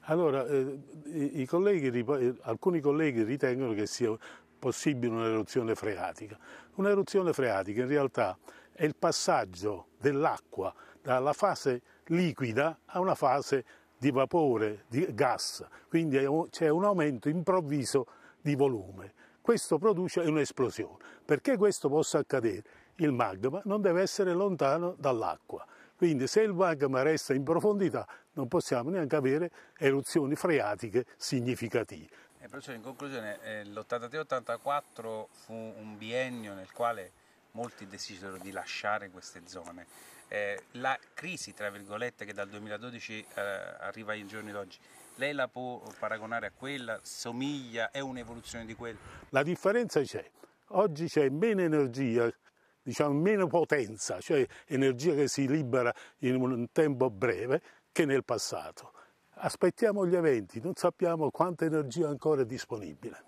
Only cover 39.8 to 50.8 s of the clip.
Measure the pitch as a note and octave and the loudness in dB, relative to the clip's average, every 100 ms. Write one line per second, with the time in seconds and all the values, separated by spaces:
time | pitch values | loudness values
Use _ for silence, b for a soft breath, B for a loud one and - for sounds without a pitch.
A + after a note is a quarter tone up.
39.8 | E2+ B B B - G#2 G2+ G2+ - A#2+ | -20 B B B -8 -4 -4 -6 -12 -6
40.8 | C3 C3+ - - E3 E3+ - - G#2 G2+ | -4 -4 -8 -14 -12 -10 -12 -8 -8 -8
41.8 | G2+ G#2+ B2 - G#2 G2+ G2 G#2 G#2+ G#2 | -12 -8 -8 -8 -14 -10 -10 -10 -12 -12
42.8 | A#2+ A#2+ - G#2+ G#2 - G2+ F#2+ F#2 - | -12 -14 -12 -14 -12 -8 -6 -6 -10 -12
43.8 | G2 A2 G#2+ G#2+ G2+ G#2+ G#2+ G2+ F#2+ - | -12 -10 -8 -8 -10 -12 -10 -10 -12 -16
44.8 | B B B - C#3 C#3+ B2+ B2+ B2+ A#2+ | B B B -6 -6 -4 -6 -6 -10 -12
45.8 | G#2+ - G#2+ A2 A2 A#2 G#2 _ C3 C#3 | -16 -10 -6 -6 -6 -6 -6 _ -10 -10
46.8 | A#2 G#2+ - - A#2+ A#2 C#3 C#3+ B2 A#2 | -8 -10 -10 -10 -8 -4 -4 -4 -8 -6
47.8 | A2 C#3 C3+ B2+ A#2 A#2 - A#2 A2 A2+ | -4 -4 -8 -8 -12 -14 -12 -12 -12 -10
48.8 | A#2+ G#2+ B B B C3+ D3 F3 F#3+ A3+ | -10 -12 B B B 2 2 2 2 2
49.8 | A#3 D#3+ C3+ - - _ B B _ - | 2 2 0 -4 -12 _ B B _ 2